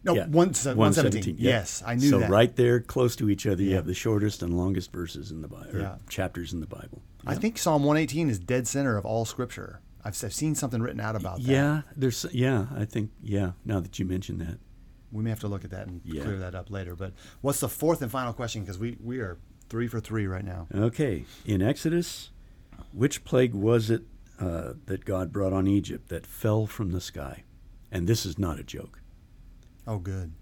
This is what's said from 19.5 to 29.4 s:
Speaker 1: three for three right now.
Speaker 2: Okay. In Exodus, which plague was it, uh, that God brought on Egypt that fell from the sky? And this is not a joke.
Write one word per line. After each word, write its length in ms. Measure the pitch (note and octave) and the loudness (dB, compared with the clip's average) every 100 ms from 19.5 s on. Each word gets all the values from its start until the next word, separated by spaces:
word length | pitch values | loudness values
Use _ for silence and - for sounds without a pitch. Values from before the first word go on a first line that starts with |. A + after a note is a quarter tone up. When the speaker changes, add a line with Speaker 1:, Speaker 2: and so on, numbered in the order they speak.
| - - | -20 -8
Speaker 1:
three 180 | A#2 A#2+ | -4 -2
for 120 | A#2 | -4
three 260 | - A2 G2 | -4 -2 -2
right 180 | F#2 | -2
now. 240 | G2 F2+ E2 | -6 -8 -4
Speaker 2:
Okay. 520 | G2 A2+ A#2 C#3+ E2+ A#1+ - | 2 2 2 0 0 -6 -12
In 160 | - G2 | 0 2
Exodus, 680 | G#2 D3+ D#3+ E3+ F3 - - - - - - - - | 4 2 2 0 0 -8 -16 -20 -20 -20 -20 -20 -16
which 320 | F#2+ C3+ - | 0 0 0
plague 280 | - B2+ B2+ | 2 4 4
was 380 | G#2 G#2+ A#2 G#2+ | 2 4 4 4
it, 140 | A2+ - - - - | 0 -2 -20 -20 -6
uh, 360 | F#2 E2 E2 - - | -4 -2 -6 -12 -6
that 180 | F#2+ | -6
God 260 | - F#2+ F2 | -2 -2 -2
brought 200 | G2+ F#2+ | 0 0
on 140 | F#2+ F#2+ | 2 4
Egypt 420 | G2+ F2+ - - | 4 2 -10 -8
that 160 | E2 - | -10 -10
fell 400 | - A2 G#2+ G#2+ | -2 2 2 0
from 260 | - G2+ | -2 -2
the 80 | F2+ | -2
sky? 400 | - D#2+ C#2 - - - - - - | -6 -10 -10 -12 -18 -20 -20 -20 -8
And 160 | F#2 F2 | -2 2
this 160 | A2+ | 2
is 140 | G2 D#2+ | 0 -2
not 200 | F#2 D2 | -2 -4
a 40 | |
joke. 380 | C2+ C#2 - - - - - - | -8 -12 -12 -18 -20 -20 -20 -20